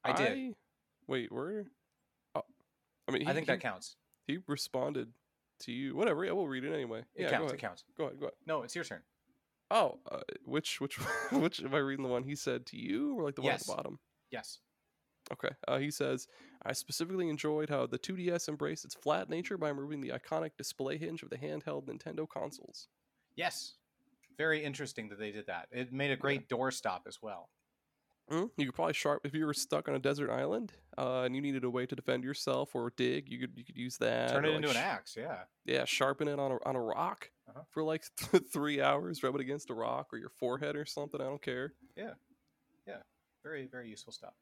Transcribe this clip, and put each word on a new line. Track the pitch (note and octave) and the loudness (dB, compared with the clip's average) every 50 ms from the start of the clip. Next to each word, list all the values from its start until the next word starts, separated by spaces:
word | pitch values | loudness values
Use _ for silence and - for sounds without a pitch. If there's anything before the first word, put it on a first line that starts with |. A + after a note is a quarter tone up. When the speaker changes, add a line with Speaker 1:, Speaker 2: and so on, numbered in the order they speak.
| _ | _
Speaker 1:
I | - D3+ | 4 4
did. | - - A#2 - | 6 6 4 4
Speaker 2:
I, | C4+ C4 B3+ G#3+ _ _ _ _ _ _ _ _ _ _ | 2 -2 -4 -6 _ _ _ _ _ _ _ _ _ _
wait, | - C3+ C3 A#2+ - | -2 -2 0 0 -2
where? | - B2 C3+ E3+ G#3 G#3+ G3+ - _ _ _ _ _ _ _ _ _ _ _ _ _ | -4 -4 -4 -2 -4 -6 -6 -8 _ _ _ _ _ _ _ _ _ _ _ _ _
Oh, | - - _ _ _ _ _ _ _ _ _ _ _ _ | -4 -4 _ _ _ _ _ _ _ _ _ _ _ _
I | - C3 | 0 2
mean, | - D3 | 2 2
Speaker 1:
I | C#3+ C#3 | 4 2
Speaker 2:
he, | |
Speaker 1:
think | D3+ - - | 2 4 2
that | C3 | 2
Speaker 2:
he, | G2 | 2
Speaker 1:
counts. | - B2 G2+ F#2 - - - _ _ _ _ _ _ | 2 -4 -4 -4 -10 -14 -14 _ _ _ _ _ _
Speaker 2:
he | - C#3 F3+ F#3 | -4 -4 -4 -2
responded | - C#3+ C#3 - - - C3 B2+ C#3+ D3 C3 B2 A#2 A#2+ _ _ _ _ _ _ _ _ _ - | -4 -4 -4 -4 -2 -2 0 0 0 0 -2 -4 -6 -10 _ _ _ _ _ _ _ _ _ -10
to | - A#2+ | -8 -6
you. | B2 C3+ C#3 C3 | -4 -4 -2 0
Whatever, | C#3 G#3+ A#3 E3 D3 F#3 | 2 4 4 4 4 2
yeah, | F#3 E3+ | 2 2
we'll | G3 F#3 C#3+ | 2 2 0
read | C3+ B2+ B2+ | -2 -2 -2
it | C#3 - | -2 -2
anyway. | D3+ C3+ A#2 A2+ A2+ A2+ _ _ | -2 -2 -2 -4 -6 -8 _ _
Speaker 1:
It | - F#3 | -2 0
Speaker 2:
Yeah, | - | 2
Speaker 1:
counts, | C3+ B2 | 2 2
Speaker 2:
go | D#3+ | 2
Speaker 1:
it | C#3+ | 0
Speaker 2:
ahead. | C3+ C3 | -2 -2
Speaker 1:
counts. | C3 G#2 F2+ - - _ _ | -4 -6 -6 -8 -16 _ _
Speaker 2:
Go | - D#3+ | -4 -4
ahead, | C3+ - C3+ | -4 -4 -4
go | C#3+ | -6
ahead. | - - _ _ | -6 -6 _ _
Speaker 1:
No, | - D#3+ D3 A2+ | -2 -2 -2 -2
it's | B2 - | -4 -4
your | F3 E3 | -6 -4
turn. | - - E2 - _ _ _ _ _ _ _ _ _ _ _ _ _ | -6 -6 -10 -10 _ _ _ _ _ _ _ _ _ _ _ _ _
Speaker 2:
Oh, | F#3+ A3+ F#3+ - - - _ - | 6 6 6 6 2 -2 _ -6
uh, | - C2 - - - - - | -6 -6 -6 -6 -10 -10 -6
which, | C3 C3 D3+ D#3+ - - - | 0 0 0 0 0 -2 -2
which, | C#3 C#3 - | -2 -4 -2
<laughs> | - D3 - - - - - A#3+ | -4 -2 -2 0 0 0 2 4
which, | C#4 D#3+ E3 - - - | 4 4 4 2 0 -2
am | C3 C3+ | 2 2
I | D3+ | 4
reading | C#3 C#3 C3+ C#3 C3+ | 4 2 0 0 0
the | B2+ | 2
one | B2 A#2+ B2+ | 2 2 2
he | C3+ D3 | 0 -4
said | C#3+ - C#3 B2 B2 B2 | -2 0 0 0 0 -2
to | - - - | -6 -10 -8
you | A#2 - F#3+ A3+ C#4+ D4 C#4 A#3 | -2 0 0 2 2 2 0 0
or, | D#3+ | 0
like, | C#3+ C#3 | -2 -2
the | - C3 | 2 2
one | C#3 C3+ | 2 2
at | - | 2
the | - - | 0 -4
Speaker 1:
Yes. | - | -4
Speaker 2:
bottom? | - - - - - _ _ _ _ _ _ | -2 -2 -4 -6 -8 _ _ _ _ _ _
Speaker 1:
Yes. | - A#2 - - - - _ _ _ _ _ _ _ _ _ _ _ _ _ - - | -8 -8 -8 -8 -14 -16 _ _ _ _ _ _ _ _ _ _ _ _ _ -12 -8
Speaker 2:
Okay. | - - - C3+ - - - | -2 -2 -2 -2 -2 -2 0
Uh, | C3 | 0
he | C3+ C#3 D3 | 2 2 0
says, | D3 - C#3+ C3 C3 B2+ - - - - - - - - - | 0 0 0 0 0 -2 -4 -10 -18 -20 -20 -20 -20 -12 -6
"I | G#2+ - | -4 -4
specifically | - - - D3+ - E3 E3+ F#3+ F#3 F3+ E3 | -4 -4 -4 -2 -4 -2 -2 0 0 0 0
enjoyed | D3+ D3 - D3+ D3+ D3+ D#3 D3+ | 0 0 0 0 2 2 0 0
how | D3 C3+ B2+ | 2 0 0
the | B2 - B2+ | 0 -2 -4
two | - - F#3+ | -4 -4 -4
D | F3+ F3+ F3 | -2 0 0
S | F3 E3+ - - | 0 0 0 -2
embraced | D3+ C#3+ D3 D3 D#3+ D#3 - | -4 -2 -2 -2 -2 -4 -8
its | - - | -12 -14
flat | - - D3 D3+ F3 F#3+ D#3 | -4 2 2 4 4 2 0
nature | D#3+ E3 F3 - G3+ F3+ | -2 -4 -2 -4 -2 0
by | D#3 D3+ | 0 0
removing | C#3+ C#3 C#3 D3 D3+ C#3+ | 0 -2 -4 -6 -6 -6
the | C3+ B2 | -4 -4
iconic | B2 A#2+ - - D#3 D#3+ E3 D#3 - | -4 -6 -4 -2 -2 -2 -2 -2 -6
display | - - - - - C3+ C3+ D3 | -8 -8 -8 -6 -4 -2 -2 -2
hinge | D3+ D#3 E3 E3 D#3+ - | -2 -4 -6 -6 -8 -8
of | - | -8
the | - | -8
handheld | B2+ C3 D3+ D3+ D3+ - D#3 D3 C#3+ C#3 | -6 -4 -4 -6 -4 -4 -4 -6 -4 -6
Nintendo | - - - - D#3+ D#3+ D#3 D#3 | -6 -10 -8 -8 -8 -4 -4 -6
consoles." | - - - - - - - - - - - - _ _ _ _ _ _ _ _ _ _ | -4 -4 -4 -4 -4 -6 -10 -16 -16 -16 -16 -18 _ _ _ _ _ _ _ _ _ _
Speaker 1:
Yes. | - E3+ F3 - - - - - _ _ _ _ _ _ _ _ _ _ _ - - | -2 -2 0 0 -2 -8 -10 -12 _ _ _ _ _ _ _ _ _ _ _ -4 0
Very | D3+ D#3+ D#3 D3+ D3+ | 2 4 4 2 2
interesting | C#3+ C3+ C#3+ D3 A#2+ - - A2 G#2+ | -2 -4 -4 -6 -6 -6 -8 -8 -8
that | G2+ G2+ | -8 -6
they | A2 G#2 G2+ | -6 -6 -6
did | G#2+ G#2 - | -8 -6 -6
that. | F#2 F2 E2 - | -6 -6 -6 -6
It | - B2 B2+ B2 B2+ | -6 -6 -6 -4 -2
made | C3+ C#3+ | 0 2
a | C#3+ C3+ | 2 2
Speaker 2:
Yeah. | |
Speaker 1:
great | C3 C#3 C#3 C#3+ C3+ A2+ _ | 2 2 0 0 0 0 _
doorstop | B2+ A#2 B2+ C3 B2+ - - G#2+ F#2 F2+ - | 0 0 2 0 0 0 -2 -2 -2 -2 -6
as | G#2 G2 - | -10 -14 -10
well. | - G#2+ G2+ F2 E2+ - _ _ _ _ _ _ _ _ _ _ _ _ _ _ _ - | -10 -10 -10 -10 -12 -16 _ _ _ _ _ _ _ _ _ _ _ _ _ _ _ -2
Speaker 2:
Mm, | D3+ E3 F#3+ A#3+ - | 0 0 0 0 0
you | - D3 | 0 0
could | B2+ B2 | 0 2
probably | - E3 E3 D3+ | 2 2 2 2
sharp, | - - D3 D3 - - | 2 2 2 2 2 0
if | C#3+ C3+ | -2 0
you | D#3 D#3 | 2 2
were | D3+ D3 | 2 2
stuck | - - - - D3+ C#3+ - | 0 0 2 0 0 2 2
on | C#3+ | 0
a | C#3 | 2
desert | C3 C#3 C#3+ C#3+ D3 - | 4 2 2 4 2 0
island, | A2+ B2 C3+ D3 F#3+ A#3 A#3+ G3+ - - - _ - | 2 2 2 2 2 0 -2 -4 -8 -14 -20 _ -4
uh, | - C3 B2+ B2+ B2+ B2+ | 0 0 2 2 2 2
and | B2+ B2+ | 2 2
you | C3+ C#3+ | 2 0
needed | C#3+ C3+ C3 B2 | 0 0 2 0
a | B2+ | 2
way | A#2+ B2+ B2+ | 2 0 0
to | B2+ - | 0 -4
defend | C3 - - C3 B2+ B2+ | -4 2 2 2 2 2
yourself | C3 C#3+ - - - C3 C3 C#3 - - | -2 -2 -2 0 2 2 2 0 0 0
or | B2 A#2 A#2+ - | -2 -2 -2 2
dig, | - B2 B2 C3 C#3+ D3 C3+ | 4 4 4 4 2 0 -4
you | B2 B2 | -6 -6
could, | B2+ B2+ B2 B2 | -6 -6 -6 -10
you | A#2+ | -16
could | - - | -12 -8
use | A#2+ A#2+ B2+ B2 - | -6 -4 -4 0 2
that, | A2+ A#2 A#2 A#2+ B2 B2 | 2 4 4 4 4 4
Speaker 1:
Turn | B2+ C#3 C#3+ | 4 4 6
Speaker 2:
or, | D#3 | 4
Speaker 1:
it | |
Speaker 2:
like, | D#3 D#3 | 4 4
Speaker 1:
into | D3+ D3 | 4 4
an | B2+ | 4
Speaker 2:
sh-, | A#2 | 4
Speaker 1:
axe, | C#3 G3 E3 G2 - - - | 4 2 0 0 -4 -8 -8
yeah. | A2+ A#2 D#3+ D3 F2+ F#2 - _ _ _ | -6 -4 -4 -6 -6 -8 -14 _ _ _
Speaker 2:
yeah, | - B2+ C3 B2+ | 0 2 2 4
sharpen | - - - C3+ C3+ C#3 - D3+ D3 | 2 4 4 6 4 4 4 2 0
it | C#3+ C#3+ | 2 2
on | C#3 C3+ C3 | 2 2 2
a, | A#2+ - | 0 0
on | - C3+ | 0 0
a | B2+ | 0
rock | A#2+ A2 - - D#3+ F#3 - - - - _ _ _ - | 2 0 2 2 2 0 0 -4 -8 -16 _ _ _ -18
Speaker 1:
Uh-huh. | A2+ C3+ D#3 _ | -16 -16 -16 _
Speaker 2:
for, | - D#3 D#3 | -2 0 0
like, | D#3 D#3 D#3+ - - _ | 2 0 -2 -2 -8 _
<laughs> | |
th-, | - - - - F3+ - - - | -8 -2 6 6 6 6 6 0
three | C#3+ C#3+ D3 D3 C#3 | 0 2 2 4 6
hours, | C#3 C#3 C#3 C#3+ E3+ F3 E3+ - - | 6 6 6 6 4 -2 -2 2 2
rub | C3 C3 | 2 2
it | C#3+ | 2
against | C3+ B2+ C#3 D3 - - | 0 -2 -4 -4 -4 -6
a | C3 | -4
rock | A2+ A2+ A#2 B2 C3 C3+ _ - | -2 0 0 0 -2 -4 _ -8
or | |
your | A2+ A2+ - | -8 -8 -10
forehead | - - - B2 B2 C3+ D3 D3 D3+ | -6 -2 0 0 0 2 0 -2 -2
or | D3 D3+ | -2 -4
something, | - - - D3 D3 - C#3+ | -4 -4 -6 -6 -4 -4 -4
I | C3+ | -4
don't | C3 C#3+ C#3+ - | -4 -4 -4 -4
care. | - B2+ B2 C3 D#3 - _ - - _ | -4 -2 -2 -4 -6 -8 _ -20 -18 _
Speaker 1:
Yeah. | - G3+ A3+ - - _ _ _ _ _ _ _ _ _ _ _ _ _ | -10 -10 -10 -10 -14 _ _ _ _ _ _ _ _ _ _ _ _ _
Yeah. | - - - - _ _ _ _ _ _ _ _ | -14 -12 -12 -14 _ _ _ _ _ _ _ _
Very, | D3+ D#3+ C#3+ C3 | -10 -8 -8 -8
very | C3 B2+ B2+ A#2+ A2+ | -8 -10 -10 -10 -10
useful | G#2+ G2+ - - A2+ | -12 -14 -14 -14 -14
stuff. | - - F#2+ - _ | -14 -14 -14 -16 _